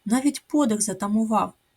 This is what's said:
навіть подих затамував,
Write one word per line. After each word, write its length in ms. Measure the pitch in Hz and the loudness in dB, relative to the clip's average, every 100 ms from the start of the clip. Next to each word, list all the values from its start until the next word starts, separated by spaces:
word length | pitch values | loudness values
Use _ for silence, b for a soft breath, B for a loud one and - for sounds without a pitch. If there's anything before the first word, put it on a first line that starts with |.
| - | -2
навіть 380 | 240 277 294 _ | 0 0 -2 _
подих 340 | 302 269 214 | 0 2 0
затамував, 720 | 208 190 202 214 220 214 180 - _ | -2 -4 -2 0 0 0 -2 -8 _